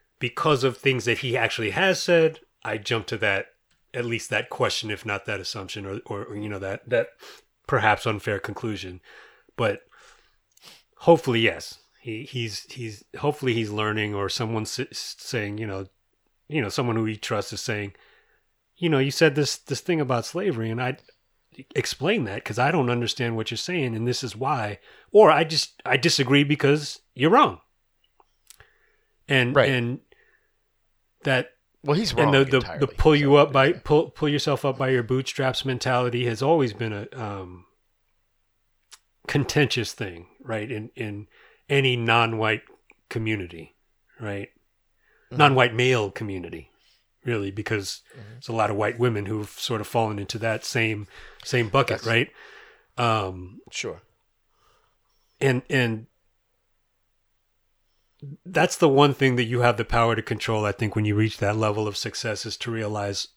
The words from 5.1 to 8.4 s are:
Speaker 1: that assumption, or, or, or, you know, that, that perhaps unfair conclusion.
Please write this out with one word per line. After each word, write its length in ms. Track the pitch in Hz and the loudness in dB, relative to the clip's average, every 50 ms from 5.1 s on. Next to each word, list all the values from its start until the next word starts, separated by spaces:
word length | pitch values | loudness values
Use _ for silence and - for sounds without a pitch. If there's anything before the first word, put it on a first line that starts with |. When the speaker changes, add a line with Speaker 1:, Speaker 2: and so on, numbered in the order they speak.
| 101 101 - | -6 -6 -6
Speaker 1:
that 140 | - 104 95 | -6 -8 -6
assumption, 460 | 90 - - 107 95 95 - 107 98 | -6 -8 -10 -10 -10 -12 -12 -10 -10
or, 160 | 98 98 110 - | -8 -10 -10 -10
or, 200 | - 104 98 - | -10 -10 -10 -10
or, 100 | - 104 | -10 -10
you 140 | 104 104 104 | -10 -8 -8
know, 100 | 104 95 | -8 -6
that, 300 | 98 95 101 - - 117 | -6 -8 -8 -8 -6 -2
that 200 | 123 95 92 - _ _ - - - - _ _ _ _ _ | 0 0 0 -2 _ _ -20 -20 -20 -20 _ _ _ _ _
perhaps 380 | - 139 117 104 107 104 - - | -2 0 2 2 2 2 2 0
unfair 340 | 117 107 101 - 113 104 | -4 -4 -4 -4 -4 -6
conclusion. 600 | 101 | -6